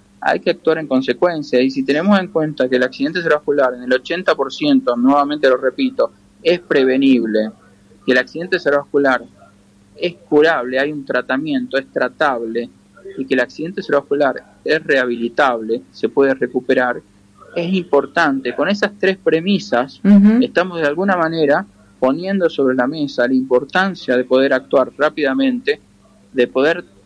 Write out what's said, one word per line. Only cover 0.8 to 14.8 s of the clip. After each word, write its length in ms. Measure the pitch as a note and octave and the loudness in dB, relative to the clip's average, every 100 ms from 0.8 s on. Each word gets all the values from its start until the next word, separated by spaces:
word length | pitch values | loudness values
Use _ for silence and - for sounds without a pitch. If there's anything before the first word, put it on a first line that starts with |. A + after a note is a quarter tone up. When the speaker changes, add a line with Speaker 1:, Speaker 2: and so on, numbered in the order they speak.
| D#3 | 0
Speaker 1:
consecuencia, 760 | C3 C3 A#2+ F3+ D#3+ C#3 B2+ | -2 -2 0 0 -2 -2 0
y 80 | C3+ | 2
si 120 | C3+ | -2
tenemos 380 | C3+ D3 F#3+ G3+ | -2 0 2 2
en 80 | F3+ | 2
cuenta 400 | D#3+ D#3 D3 B2+ | -2 -2 -2 0
que 80 | B2+ | 0
el 60 | |
accidente 380 | B2+ - C#3 E3 | -2 -2 -4 -2
cerebrovascular 520 | E3 D3+ - C#3+ C3 | 0 0 0 0 0
en 100 | B2 | -2
el 80 | B2 | -2
ochenta 420 | B2+ - E3+ F#3+ | -2 -2 -4 -2
por 180 | D#3 C3+ | -2 -2
ciento, 420 | - D3+ C3+ C3 | -2 2 2 2
nuevamente 540 | A#2+ B2+ C#3+ C#3+ D3 C#3 | 0 2 2 0 0 2
lo 80 | B2+ | 2
repito, 560 | C3+ C3+ C3 - A#2 _ _ _ | 0 -2 -4 -2 -4 _ _ _
es 180 | E3 F3 | -2 -2
prevenible, 880 | - D3+ C3 C3 C#3 B2 A2+ G#2+ A2 - _ _ _ _ | 0 2 2 4 4 2 2 -2 -2 -8 _ _ _ _
que 80 | - | 0
el 60 | B2+ | 0
accidente 420 | B2 D#3 F3+ E3+ | 0 -8 -4 -2
cerebrovascular 640 | D3 C#3+ C#3+ C#3+ C#3 B2 A#2 - - _ _ _ _ - | 0 -2 0 0 2 0 -4 -20 -20 _ _ _ _ -8
es 180 | F3 F3 - | -8 -8 0
curable, 500 | D3+ D#3+ D3+ B2 C3 | 2 4 2 -2 -4
hay 140 | C#3+ | -4
un 140 | D3+ C3+ | -6 -4
tratamiento, 720 | B2+ B2 C3 D#3 C3+ B2 C3+ | -4 -2 -4 -2 -4 -2 -4
es 80 | C3+ | -4
tratable, 760 | D3 B2+ - D3+ B2 A#2 A#2 A#2 _ _ - - - | -4 -4 -2 -2 -2 -4 -6 -8 _ _ -20 -16 -10
y 60 | |
que 100 | C3+ | -4
el 60 | C3 | -2
accidente 420 | B2 - D#3+ G3+ | -2 -6 -10 -8
cerebrovascular 540 | - C#3+ - C#3+ C#3 C3+ - _ | -2 -2 0 0 0 -2 -12 _
es 180 | A#2+ D#3 | -4 -2